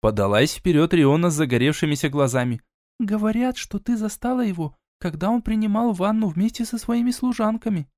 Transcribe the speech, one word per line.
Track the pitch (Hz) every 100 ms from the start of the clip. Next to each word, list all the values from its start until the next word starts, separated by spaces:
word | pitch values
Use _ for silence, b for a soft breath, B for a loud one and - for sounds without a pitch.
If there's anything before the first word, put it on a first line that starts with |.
Подалась | 110 104 98 104 143
вперед | - - 151 165
Риона | 175 143 151 175
с |
загоревшимися | 151 147 123 131 151 156 147 156
глазами. | 143 135 127 123 117 _ _ _ _
«Говорят, | 214 214 214 220 254 247
что | - 202
ты | - 233
застала | 214 - 240 254
его, | 233 175 156 - _ _
когда | 180 151 185
он | 233
принимал | 220 214 220 208 240
ванну | 190 190 220 214
вместе | 160 214 - 233
со | 226
своими | - 233 240
служанками». | 247 254 240 214 226 233 190 143